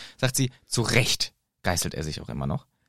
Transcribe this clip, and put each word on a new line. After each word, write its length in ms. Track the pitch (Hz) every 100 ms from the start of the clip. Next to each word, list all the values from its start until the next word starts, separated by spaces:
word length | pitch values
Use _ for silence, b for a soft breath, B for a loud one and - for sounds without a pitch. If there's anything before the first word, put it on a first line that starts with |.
| B B
sagt 180 | 127 131
sie, 140 | 131 - -
zu 160 | -
Recht 520 | 113 117 127 - - _ _ _
geißelt 300 | 95 87 82
er 100 | -
sich 160 | 78 73
auch 100 | -
immer 180 | 62 69
noch. 180 | 71 - _